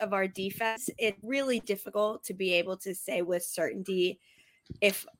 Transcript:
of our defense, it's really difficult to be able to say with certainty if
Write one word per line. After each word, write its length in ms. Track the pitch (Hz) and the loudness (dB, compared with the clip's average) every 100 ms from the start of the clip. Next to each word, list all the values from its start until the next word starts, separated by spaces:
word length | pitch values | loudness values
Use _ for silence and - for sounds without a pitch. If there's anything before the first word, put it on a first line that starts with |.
of 120 | 214 | -2
our 160 | 196 190 | 2 0
defense, 640 | 190 196 - 226 226 - - | 0 -4 -2 -2 0 -6 0
it's 200 | 220 202 | 0 0
really 380 | 214 277 269 240 | -2 0 2 0
difficult 640 | - 196 - 208 214 214 | 0 -4 -2 2 2 0
to 100 | - | -8
be 180 | 190 185 | -2 2
able 240 | 175 185 185 | 2 2 -4
to 180 | 196 | -6
say 280 | 180 - 180 | -6 -2 -2
with 200 | 175 175 | 0 0
certainty 800 | - - 156 190 185 185 180 190 _ - _ _ - - | -2 -2 -2 -2 -2 2 2 0 _ -20 _ _ -18 2
if 240 | 202 196 - | 2 2 -8